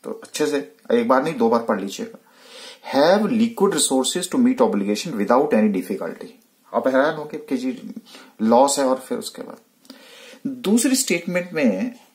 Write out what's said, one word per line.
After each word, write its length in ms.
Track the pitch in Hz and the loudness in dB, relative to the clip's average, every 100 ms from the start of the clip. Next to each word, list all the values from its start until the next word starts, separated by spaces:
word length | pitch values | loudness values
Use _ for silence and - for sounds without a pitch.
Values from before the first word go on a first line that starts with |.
तो 80 | - - | -10 -12
अच्छे 240 | - - 147 | -12 -4 -2
से 280 | 139 135 _ - | -2 -6 _ 0
एक 160 | 120 117 | 0 4
बार 160 | 131 | 2
नहीं, 120 | 160 | 2
दो 140 | 131 113 | 0 2
बार 100 | 117 | 2
पढ़ 220 | - 101 | 0 -4
लीजिएगा। 360 | 98 - 117 - _ _ - - - - - | -4 -8 -12 -14 _ _ -20 -20 -20 -18 -2
Have 360 | 135 156 208 220 | 2 4 4 2
liquid 440 | 110 117 - 190 156 | 2 0 2 0 2
resources 580 | - 131 131 180 175 | 0 0 0 -4 -2
to 40 | 139 | 2
meet 180 | 123 127 | 2 4
obligation 460 | 113 104 101 104 170 | 2 2 -2 -2 -4
without 460 | 117 101 123 147 | -4 2 2 4
any 200 | 113 107 | 2 2
difficulty। 500 | 95 90 101 85 - - - _ _ _ | 0 -4 -6 -6 -10 -18 -20 _ _ _
आप 140 | 113 131 | -2 2
हैरान 280 | 131 147 | 2 2
होंगे 220 | 156 151 151 | -2 -10 -12
कि 200 | - 131 | -6 -4
जी 340 | 131 120 107 - - - - - | -4 -8 -12 -16 -18 -20 -20 -4
loss 380 | 110 117 139 143 | 4 6 4 2
है 60 | |
और 100 | 131 | 0
फिर 220 | 127 - 117 | -2 -4 -8
उसके 240 | 107 - | -8 -14
बाद 160 | - - _ _ _ - - - - - 277 | -16 -18 _ _ _ -20 -20 -20 -20 -12 -10
दूसरी 480 | 247 190 233 285 | -6 0 2 2
statement 580 | 262 - 170 - 175 180 | 0 0 -4 -2 -4 -4
में 460 | 160 131 95 254 - _ | 0 0 0 -4 -8 _